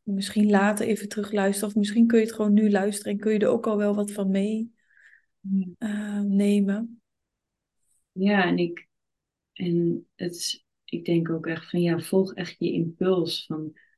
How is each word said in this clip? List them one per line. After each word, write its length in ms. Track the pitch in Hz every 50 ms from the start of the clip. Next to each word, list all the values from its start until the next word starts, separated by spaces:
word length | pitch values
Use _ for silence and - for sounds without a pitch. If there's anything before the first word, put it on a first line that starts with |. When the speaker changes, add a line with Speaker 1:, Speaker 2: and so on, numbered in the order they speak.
Speaker 1:
misschien 480 | - - 196 190 196 - - 214 208 208
later 360 | 202 190 196 208 214 214 220
even 220 | 226 214 208 - 202
terugluisteren. 600 | - 214 202 202 214 202 190 196 202 - 220 208
Of 60 | 208
misschien 320 | 220 202 208 - 233 233
kun 120 | 226 233 226
je 60 | 220
het 100 | 220 -
gewoon 180 | - 214 208
nu 180 | 202 208 214 208
luisteren. 420 | 202 185 196 208 202 - - 214
En 60 | 208 202
kun 140 | - 214
je 60 | 220 208
er 100 | 208 -
ook 180 | 247 233 233
al 100 | 233 214
wel 180 | 208 208 208 202
wat 180 | 208 208 208
van 180 | 202 208 196 190
mee, 420 | 190 196 196 214 220 220 226 233 _ _ _ _ _ _ _ - _ _ _ _ _ _
Speaker 2:
Ja. 260 | - 196 196 190 185 180 175 -
Speaker 1:
eh, 420 | - 214 208 208 208 208 208 202
nemen. 840 | 202 202 196 202 202 202 202 208 202 196 196 214 233 233 - - _ _ _ _ _ _ _ _ _ _ _ _ _ _ _ _ _ _ _ _ _ _
Speaker 2:
Ja, 320 | - 185 190 202 208 196 180
en 140 | 175 180 180
ik, 300 | 175 170 175 - - _ _ _ _ _ _ _ _ _ _ _ _ _
en 540 | - - 185 175 170 170 170 170 170 - - _ _
het 200 | - 185 175 170
is, 300 | 170 - - - - _ _ _ _ _
ik 200 | - - 165 -
denk 260 | - 170 170 165 165
ook 160 | 165 160 160
echt 240 | 170 165 160 - -
van, 100 | - 175
ja, 180 | 175 170 165 165
volg 340 | - - - 190 190 190 -
echt 220 | - 175 - - -
je 140 | 170 170
impuls. 720 | - 170 170 165 - - 185 185 190 180 165 170 - - -
Van, 260 | - 160 156 156 151 - _ _ _ _